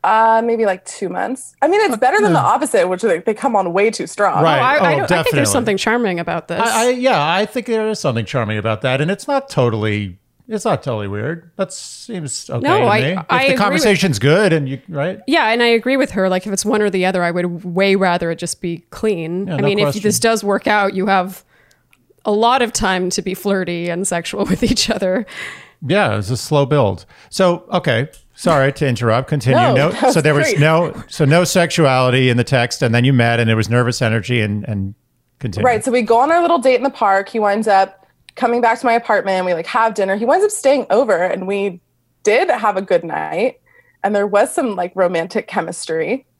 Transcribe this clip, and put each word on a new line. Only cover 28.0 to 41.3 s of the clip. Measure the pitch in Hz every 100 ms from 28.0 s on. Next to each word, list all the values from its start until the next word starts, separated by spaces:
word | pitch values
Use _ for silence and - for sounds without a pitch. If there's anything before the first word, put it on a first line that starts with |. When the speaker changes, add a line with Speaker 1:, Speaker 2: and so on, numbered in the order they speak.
| 147 - _
Speaker 2:
Sorry | - - 151 131
to | 120 139
interrupt. | 117 120 113 135
Continue. | 147 120 -
Speaker 1:
No, | -
Speaker 2:
No, | 131 151
Speaker 1:
that | -
was | -
Speaker 2:
so | 208
there | 147
was | 147 269
Speaker 1:
great. | 185
Speaker 2:
no, | 151 165 170 - -
so | -
no | 143 165
sexuality | 180 185 170 - 143 131 127 127 127
in | 123
the |
text, | 117 131 120 -
and | 123
then | 120
you | 127
met, | 131 117 117
and | 113
there | 110
was | 107
nervous | 120 120 120
energy, | 117 113 101 123
and, | 107 104 101
and | 101 98 104 _ _ _ _
continue. | 123 85
Speaker 1:
Right. | 247 220
So | -
we | 247
go | 226 233
on | 277
our | 339
little | 339 339
date | 254
in | 240
the | 269
park. | - 208 196 196
He | 226
winds | 208 202 220
up | 196 190 - _ _ -
coming | - 240 240
back | 233 233
to | 254
my |
apartment. | 233 233 208 190 185
We, | 180
like, | 165 170
have | 240 226
dinner. | 214 196
He | 202
winds | 233 349
up | 415
staying | - 269 277 -
over, | 208 254 170
and | 180